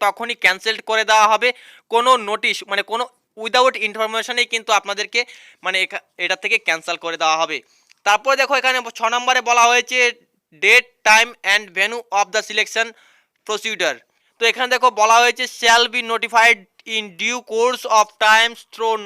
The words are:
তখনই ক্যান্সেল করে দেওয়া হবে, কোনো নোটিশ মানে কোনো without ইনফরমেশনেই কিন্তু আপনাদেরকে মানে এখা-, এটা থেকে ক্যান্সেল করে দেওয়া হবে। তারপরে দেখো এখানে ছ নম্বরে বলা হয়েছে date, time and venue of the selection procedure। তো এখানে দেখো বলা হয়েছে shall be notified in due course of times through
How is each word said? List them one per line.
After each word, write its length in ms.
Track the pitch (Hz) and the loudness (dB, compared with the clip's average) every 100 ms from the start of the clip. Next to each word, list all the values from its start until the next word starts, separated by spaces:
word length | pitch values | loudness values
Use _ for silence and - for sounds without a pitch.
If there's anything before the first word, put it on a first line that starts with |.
| 202 | -4
তখনই 320 | 196 233 233 185 | -4 -8 -2 -2
ক্যান্সেল 320 | 185 220 220 - | -2 -4 -6 -4
করে 140 | 220 214 | -2 2
দেওয়া 160 | 220 214 | 4 4
হবে, 160 | 214 240 247 - - _ 226 | 2 0 -4 -10 -20 _ 0
কোনো 160 | 247 254 208 | 2 2 0
নোটিশ 280 | 214 233 202 - | -4 -4 -4 -6
মানে 120 | 196 196 | -6 -4
কোনো 120 | 220 254 _ _ - 220 | -6 -6 _ _ -14 -2
without 300 | 233 254 247 214 | 2 2 0 -6
ইনফরমেশনেই 640 | 208 220 220 214 247 233 233 | -4 -6 -4 -6 -4 -4 -4
কিন্তু 160 | 226 208 | -2 -2
আপনাদেরকে 400 | 196 202 202 233 240 - - _ 175 | -2 -8 -6 -6 -6 -10 -20 _ -6
মানে 120 | 185 185 | -4 -4
এখা-, 200 | - - - 175 | -6 -14 -8 -6
এটা 120 | 185 | -4
থেকে 140 | 202 220 - | -2 -4 -2
ক্যান্সেল 300 | 165 160 170 165 | -6 -6 -8 -8
করে 120 | 165 | -4
দেওয়া 140 | 160 160 | 0 0
হবে। 140 | 165 147 - _ _ _ - | -2 -6 -12 _ _ _ 0
তারপরে 280 | 208 269 269 | 0 0 0
দেখো 120 | 262 269 | 0 0
এখানে 180 | 254 254 233 - | 0 -2 -4 -6
ছ 20 | 226 240 | -2 -2
নম্বরে 260 | 247 254 233 | 0 0 2
বলা 160 | 240 233 | 4 4
হয়েছে 280 | 240 240 254 240 233 _ _ _ 156 185 | 4 0 0 0 -2 _ _ _ -2 4
date, 240 | 233 247 _ - | 4 2 _ 2
time 220 | 214 233 240 185 202 | 4 2 -2 -2 -2
and 100 | 208 175 | -2 -4
venue 240 | 202 233 - 196 | -4 -4 -4 -2
of 80 | 202 214 | -2 -2
the 80 | 208 | -4
selection 380 | 214 202 226 226 220 _ _ _ _ - | -2 -2 -2 -6 -8 _ _ _ _ -8
procedure। 520 | 214 220 208 170 123 _ _ _ - | -8 -6 -4 -4 -4 _ _ _ -4
তো 40 | 226 | -2
এখানে 180 | 220 247 247 | -2 -2 0
দেখো 140 | 254 214 | 0 2
বলা 160 | 220 233 | 4 4
হয়েছে 220 | 240 240 254 - | 4 0 -6 -2
shall 260 | 233 233 240 233 | 2 4 2 -2
be 60 | 233 | -4
notified 480 | 226 220 233 226 226 190 _ - 220 | -4 -2 2 4 2 -4 _ -10 -8
in 80 | 208 170 | -8 -6
due 180 | 214 247 226 | -6 -6 -6
course 320 | 220 240 254 - 220 | -2 0 -2 0 2
of 80 | 208 - 214 | 2 0 4
times 300 | 220 233 233 - | 4 4 -2 -18
through 220 | - 226 220 | -6 -4 -4